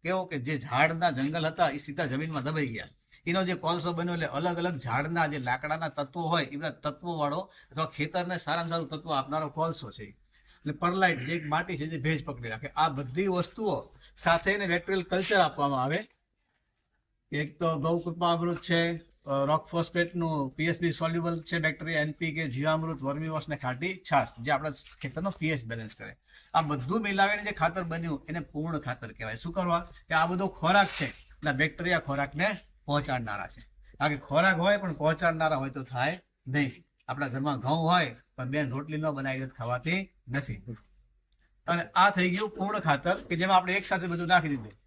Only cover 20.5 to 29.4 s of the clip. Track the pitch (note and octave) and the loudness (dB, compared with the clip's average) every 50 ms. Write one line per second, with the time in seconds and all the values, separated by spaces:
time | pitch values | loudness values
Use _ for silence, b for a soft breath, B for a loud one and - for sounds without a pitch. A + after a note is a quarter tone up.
20.5 | - - D#3 E3+ E3 E3 F3 E3 C#3+ - D#3+ E3 E3 E3+ E3 E3+ E3+ E3 - - | -4 -2 -2 0 0 2 0 0 0 0 -2 0 0 0 0 -2 -2 -4 -4 -4
21.5 | F3 E3+ D3+ D#3+ C#3+ - D#3 D#3+ E3 D3+ D3+ D#3 C#3+ - E3+ D#3+ D3 E3 E3 C#3 | -2 0 0 0 0 -2 -6 -4 -2 0 0 -2 -2 -4 -4 -4 -2 -2 -4 -4
22.5 | A#2+ C3 D3 D#3 D#3+ D#3+ D#3+ E3 D#3 C3 C3 C#3 C#3 D3+ D#3+ D#3+ D#3+ D3+ - - | -2 -2 0 2 2 2 0 -2 -4 -4 -4 -4 -4 -2 -4 -4 -4 -4 -4 -4
23.5 | D3 - - B2+ B2+ B2+ E3 F#3 F#3+ F#3 - - D#3+ C#3 B2+ - - A#2 A#2 D3 | -6 -4 -4 -4 -4 -2 -4 -4 -6 -6 -2 2 4 4 4 2 -4 -6 -2 0
24.5 | D3 C3+ D3+ D#3 C#3 - - - - - - C3 - D#3+ F3+ G3 - - D#3+ D#3+ | 0 0 0 -2 -6 -8 -12 -16 -14 -10 -10 -8 -6 -4 -4 -4 -4 -2 -2 0
25.5 | D#3 C3+ A#2 A2+ A#2 A2+ A2 G#2+ - - A2 G#2+ - _ B B B B B B | 0 -2 -2 -6 -8 -8 -8 -10 -12 -12 -14 -16 -16 _ B B B B B B
26.5 | B D#3+ D#3+ D3 D3 C3 B2 C#3 G3 A3+ G#3 G3+ G3 G3 G3 G3+ G#3 G#3 G#3 G#3 | B 2 2 2 0 -2 -2 0 0 0 0 2 4 4 4 4 4 0 -2 -4
27.5 | G3+ - D#3+ E3 E3 F#3+ F3 E3 D#3+ E3+ E3+ E3 D3 C#3 - - D#3 F3 D3 - | -2 0 0 0 0 0 -4 -4 -4 -4 -4 -4 -4 -6 -6 -6 -6 -6 -6 -6
28.5 | - D3 D#3 E3+ D#3+ D3 - C3 - - A#2 G#2+ - - A#2 G#2+ A2+ - | -6 -6 -4 -2 -2 -4 -4 -4 -8 -8 -8 -14 -12 -10 -8 -8 -8 -8